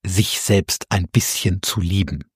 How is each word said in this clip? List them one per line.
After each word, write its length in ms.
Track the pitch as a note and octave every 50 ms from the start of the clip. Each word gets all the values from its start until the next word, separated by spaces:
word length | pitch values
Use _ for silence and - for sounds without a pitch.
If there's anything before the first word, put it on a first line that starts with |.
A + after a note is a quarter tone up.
| -
sich 360 | G2+ F2+ G2 - - - -
selbst 460 | - - G#2 G2 - - - - - -
ein 180 | - G2 F2
bisschen 540 | - - A#2+ - - - - - F#2+ F2+ F#2+
zu 180 | - - - A2
lieben? 460 | F2 E2+ F#2+ G2 F#2 - D2 D2+ - - _